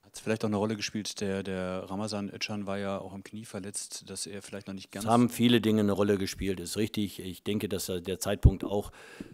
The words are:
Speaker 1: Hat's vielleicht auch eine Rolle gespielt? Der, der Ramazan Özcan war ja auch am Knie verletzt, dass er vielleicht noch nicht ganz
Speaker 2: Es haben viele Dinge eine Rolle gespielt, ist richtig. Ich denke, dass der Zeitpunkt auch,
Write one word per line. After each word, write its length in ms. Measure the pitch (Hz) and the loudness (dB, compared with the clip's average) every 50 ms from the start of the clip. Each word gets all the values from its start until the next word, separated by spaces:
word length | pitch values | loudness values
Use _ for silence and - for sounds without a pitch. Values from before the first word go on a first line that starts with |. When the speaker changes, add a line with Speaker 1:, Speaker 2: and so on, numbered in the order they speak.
| _ | _
Speaker 1:
Hat's 160 | - - - | -16 -16 -8
vielleicht 240 | - 104 110 110 - | 0 0 0 2 2
auch 60 | 107 | 0
eine 80 | 107 | 2
Rolle 180 | 98 104 107 113 | 2 2 0 0
gespielt? 440 | 104 101 - - 107 98 - - - | -2 -4 -4 -4 -4 -4 -4 -4 -2
Der, 220 | 107 98 95 98 | -2 0 0 0
der 480 | 92 95 95 92 92 92 92 92 95 92 | -2 -2 -4 -2 -2 -2 -4 -4 -4 -4
Ramazan 400 | 95 98 107 107 107 101 101 98 | -4 -4 -4 -2 -2 -4 -4 -4
Özcan 380 | - 95 - - 107 104 101 | -6 -8 -6 -6 -4 -6 -4
war 100 | 95 98 | -4 -4
ja 220 | 101 101 98 98 95 | -2 -2 -2 -2 -4
auch 120 | - 95 | -6 -8
am 120 | 92 98 98 | -12 -14 -14
Knie 220 | - - 107 113 | -12 -12 -12 -12
verletzt, 640 | - - 101 92 101 - - - - - - - | -10 -10 -8 -8 -8 -8 -8 -8 -8 -12 -12 -12
dass 200 | - 98 92 - | -10 -10 -8 -8
er 160 | 82 98 101 - | -8 -8 -10 -10
vielleicht 240 | - - 98 98 | -10 -12 -10 -8
noch 80 | - 98 | -8 -10
nicht 160 | 95 90 - | -10 -10 -10
ganz 120 | - 98 107 | -10 -6 2
Speaker 2:
Es 60 | 110 | 4
haben 200 | 117 120 123 113 | 6 6 6 6
viele 320 | - - 117 120 120 117 | 4 4 6 6 6 6
Dinge 180 | 101 110 107 107 | 6 6 4 6
eine 140 | 104 101 101 | 4 4 4
Rolle 260 | 90 104 104 104 95 | 4 4 4 4 2
gespielt, 400 | 98 95 - - 95 95 95 90 | 0 -4 -4 -4 -4 -4 -2 -4
ist 180 | 87 85 - | -6 -6 -2
richtig. 420 | 101 110 113 - 110 104 95 - - | -2 -2 -2 0 -2 -4 -4 -4 -10
Ich 220 | 92 92 87 - | -10 -10 -10 -6
denke, 260 | _ 95 104 104 - | _ -2 -2 -2 -2
dass 200 | 92 98 90 - | -2 -4 -4 -4
der 320 | - 92 90 85 92 92 - | -4 -4 -4 -2 -4 -4 -2
Zeitpunkt 440 | - 98 104 101 - - 98 87 - | 0 -2 -2 8 8 8 8 8 -4
auch, 280 | - 98 104 - - - - - - - - - - | 0 0 -2 -2 -2 -14 -18 -20 -20 -16 -16 -16 -16